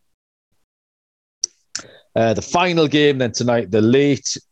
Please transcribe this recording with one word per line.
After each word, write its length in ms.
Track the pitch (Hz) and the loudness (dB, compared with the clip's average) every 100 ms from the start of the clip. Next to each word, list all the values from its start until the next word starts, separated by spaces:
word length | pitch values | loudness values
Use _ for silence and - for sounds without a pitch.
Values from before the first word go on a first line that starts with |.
| _ _ _ _ _ _ _ _ _ _ _ _ _ _ - _ _ - - - _ 113 | _ _ _ _ _ _ _ _ _ _ _ _ _ _ -14 _ _ -18 -18 -20 _ -2
Uh, 180 | 113 | 0
the 80 | 98 | -2
final 460 | - 175 180 165 147 | -2 -2 0 0 0
game 300 | 147 147 135 | 2 2 0
then 160 | 120 | -2
tonight, 360 | - 120 120 92 | -4 -2 -2 0
the 120 | 107 | 2
late 560 | 110 135 143 135 - - - | 4 4 2 -2 -6 -12 -14